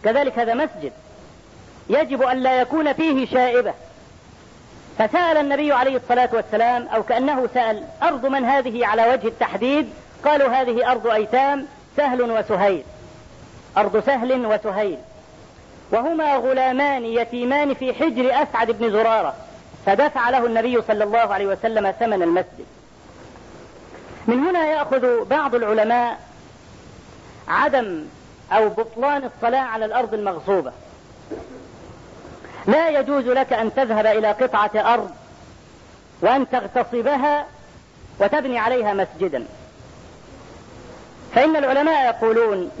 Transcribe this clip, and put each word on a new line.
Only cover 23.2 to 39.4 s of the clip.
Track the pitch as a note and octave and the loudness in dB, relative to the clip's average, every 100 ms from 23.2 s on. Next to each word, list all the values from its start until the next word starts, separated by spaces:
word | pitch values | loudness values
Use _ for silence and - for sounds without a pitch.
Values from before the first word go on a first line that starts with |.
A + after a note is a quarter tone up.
| - - - - - - - - - - - | -20 -20 -20 -20 -20 -20 -20 -20 -20 -6 -2
من | B3 | 0
هنا | D#4+ F4+ | 2 0
يأخذ | D#4 D#4 D4 C4 B3 A#3+ | 0 -2 0 0 2 0
بعض | G3 D4 C#4 | 0 0 0
العلماء | A#3+ A3 A3 G#3+ A#3+ A#3+ - - - - - - - - - - - - - - | -2 0 0 2 2 0 -6 -16 -20 -20 -20 -20 -20 -20 -20 -20 -20 -20 -18 -4
عدم | F3+ C#4+ C4+ A3 E3 D3+ - - - - | 0 2 0 -2 -8 -12 -18 -20 -20 -2
أو | G3+ G#3+ | 0 2
بطلان | G#3+ A3+ A#3 C#4 C#4+ C4 - | -2 -6 -4 -2 -2 -6 -4
الصلاة | A#3 C4 | -2 0
على | B3+ A3 | -2 -4
الأرض | A3 A#3+ A3+ | -2 -2 -2
المغصوبة. | G#3+ G3+ E3 F#3 G3 C3 - - - - - - - - - - - - - - - - - - - - | -4 -4 -6 0 0 0 -12 -20 -20 -20 -20 -16 -14 -14 -20 -20 -20 -20 -20 -20 -20 -20 -20 -20 -6 2
لا | C#4+ E4 | 4 4
يجوز | D4 B3 C#4+ | 0 0 0
لك | A#3+ B3+ C4 | 0 0 0
أن | A#3 A3 | 0 -2
تذهب | - B3+ G#3+ G#3+ | -2 0 2 2
إلى | G#3+ G#3+ | 2 0
قطعة | G#3+ B3+ G#3+ G#3 | 0 0 2 0
أرض | G#3+ G#3 A#3 - - - - - - - - - - - - | 0 2 0 -2 -12 -20 -20 -20 -20 -20 -20 -20 -20 -20 0
وأن | F#3+ C4+ B3+ | 2 2 0
تغتصبها | B3+ G3 B3 - A#3+ A3+ C#4+ D4 D4 C#4+ - - - - - - - | -4 -2 -4 -2 -2 0 0 0 -2 -4 -16 -20 -20 -20 -20 -20 -2
وتبني | G3 D4+ C4 A#3+ | 0 2 -2 -2
عليها | A3 B3+ G#3 | 0 0 0
مسجدا، | G3 F#3 D#3+ F#3 C3+ | -2 -4 -4 -4 -4